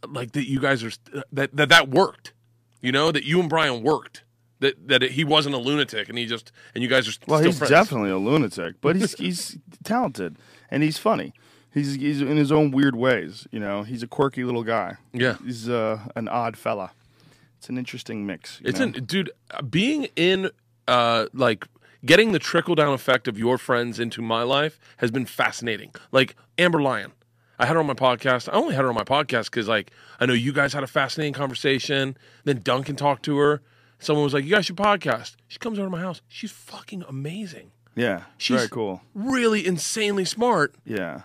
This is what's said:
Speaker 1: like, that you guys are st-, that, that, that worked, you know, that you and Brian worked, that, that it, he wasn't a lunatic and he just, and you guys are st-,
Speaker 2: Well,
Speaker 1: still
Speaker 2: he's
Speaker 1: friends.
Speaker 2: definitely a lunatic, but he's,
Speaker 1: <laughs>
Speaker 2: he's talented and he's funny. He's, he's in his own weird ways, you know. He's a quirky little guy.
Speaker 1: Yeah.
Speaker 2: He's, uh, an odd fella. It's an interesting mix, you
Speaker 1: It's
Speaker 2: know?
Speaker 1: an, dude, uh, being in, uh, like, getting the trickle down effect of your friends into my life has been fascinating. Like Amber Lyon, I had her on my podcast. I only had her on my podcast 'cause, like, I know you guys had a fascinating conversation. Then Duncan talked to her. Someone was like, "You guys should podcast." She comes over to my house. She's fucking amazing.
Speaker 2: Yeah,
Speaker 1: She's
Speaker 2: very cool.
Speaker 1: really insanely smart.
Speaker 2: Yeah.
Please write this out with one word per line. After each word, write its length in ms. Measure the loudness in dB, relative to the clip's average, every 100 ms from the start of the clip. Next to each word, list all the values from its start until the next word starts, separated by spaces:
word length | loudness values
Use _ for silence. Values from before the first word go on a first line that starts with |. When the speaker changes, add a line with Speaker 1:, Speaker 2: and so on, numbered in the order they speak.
| -10
Speaker 1:
like, 240 | -8 -6
that 160 | -4 -2
you 120 | 0
guys 240 | 2 0
are 60 | -2
st-, 340 | -10 -14 -14 -10
that, 240 | -4 -4 0
that, 140 | 6
that 180 | 8 8
worked, 440 | 4 2 0 -20 _ _ _ _ _
you 120 | -2
know, 180 | 2 2
that 140 | 0
you 160 | 0 0
and 80 | 2
Brian 340 | 2 0 0
worked, 400 | 0 0 -2 -20 _ _ _ _
that, 280 | -2 -2 2
that 140 | 2
it, 100 | 2
he 120 | 0
wasn't 300 | 2 2 2
a 40 | -2
lunatic 500 | 0 0 0 -4 -6
and 100 | -6
he 80 | -6
just, 260 | -6 -8 _ -14
and 80 | -6
you 60 | 2
guys 180 | 2 2
are 40 |
st-, 140 | -8 0
Speaker 2:
Well, 100 | 4
Speaker 1:
still 120 | 4
Speaker 2:
he's 80 | 2
Speaker 1:
friends. 120 | 4
Speaker 2:
definitely 400 | 6 4 0 0
a 80 | 0
lunatic, 640 | 2 2 0 -4 -10 -2
but 140 | 0 2
he's, 180 | 0
Speaker 1:
<laughs> 40 | -2
Speaker 2:
he's 400 | -6 -6 -8 -12 -20 -18
talented 540 | -4 -2 -2 -4 -8 -8 _ -20 _
and 120 | 0
he's 160 | 0 0
funny. 340 | 0 0 -4 -14 _ _ _
He's, 220 | -2 -2
he's 260 | -2 -2 0
in 160 | 0 2
his 160 | 4
own 180 | 4 4
weird 240 | 4 4 4
ways, 500 | 2 2 -2 -12 -12
you 80 | -8
know. 220 | -4 -4
He's 200 | -6 -10
a 40 | -10
quirky 360 | 0 0 0
little 180 | -4 -4
guy. 320 | 0 -2 -2 -10 _
Speaker 1:
Yeah. 240 | -2 0 0
Speaker 2:
He's, 240 | -8 -8 -4
uh, 320 | -2 0 -4 -8 -8
an 120 | -4
odd 280 | -4 -4 -4
fella. 360 | -6 -4 -6 _ _ _ _ _ _ _
It's 100 | -10
an 80 | -8
interesting 460 | -8 -12 -10 -8 -6
mix, 340 | -8 -12 -8
you 80 | -6
Speaker 1:
It's 100 | -2
Speaker 2:
know? 80 | -2
Speaker 1:
an, 60 |
dude, 380 | -4 -6 -4 -4 -10 _
uh, 100 | -10
being 460 | -2 0 0 0 -4 0
in, 340 | 2 2 -2 -8 _ _ 2
uh, 400 | 4 4 2 0
like, 340 | 0 0 0 -6 _ _ _
getting 260 | 6 6 6
the 60 | 2
trickle 360 | 0 0 2 2
down 180 | 2
effect 320 | 2 2 2 0
of 100 | -2
your 200 | 0 0
friends 400 | 0 0 0 -4
into 240 | -6 -6
my 200 | -4 -2
life 340 | 0 0 0 -6 _ _
has 120 | -2
been 160 | -2 -6
fascinating. 680 | -2 -2 -2 -6 -6 -8 -20 0
Like 240 | 2 2 -4 _ 0
Amber 240 | 2 2
Lyon, 300 | 0 -4 -8 _ _ _ _ _
I 60 | 2
had 80 |
her 60 | 2
on 60 | 2
my 80 |
podcast. 540 | 2 2 2 2 0 2
I 40 | 0
only 180 | 0 0
had 60 |
her 60 | 0
on 60 |
my 80 | 0
podcast 460 | 0 0 0 -2 -2
'cause, 160 | -4 0
like, 240 | 0 -2 _ -20 -2
I 60 | 2
know 60 |
you 200 | 2 0
guys 200 | 0 0
had 120 | -2
a 20 | -4
fascinating 460 | -2 -2 -2 -4
conversation. 840 | -4 -6 -2 0 0 0 -2 -2 -6 _ _
Then 160 | -2 -2
Duncan 320 | 0 0 -2
talked 300 | -2 0 0
to 120 | -2 2
her. 240 | 4 2 _ _ _ _
Someone 240 | 0 2
was 100 | 2
like, 120 | 0
"You 60 | 2
guys 120 | 0 0
should 100 | -2
podcast." 580 | 0 0 0 -2 -4 _ _
She 100 | -10
comes 180 | -8 -6
over 100 | -6
to 20 |
my 80 | -6
house. 220 | -8 -10 _
She's 240 | -12 -12
fucking 500 | -12 -20 -20 -14 -14 -10
amazing. 640 | -8 -8 -8 -12 -14 -20 _ _ -2
Speaker 2:
Yeah, 260 | -2 -2 -8 _
Speaker 1:
She's 220 | 0 0
Speaker 2:
very 100 | 0
cool. 340 | -4 -6 -6 _
Speaker 1:
really 540 | -8 -2 2 2 2 0
insanely 580 | -2 -4 -2 -2 0
smart. 520 | -2 0 2 4 2 _
Speaker 2:
Yeah. 380 | -6 -4 -4 -8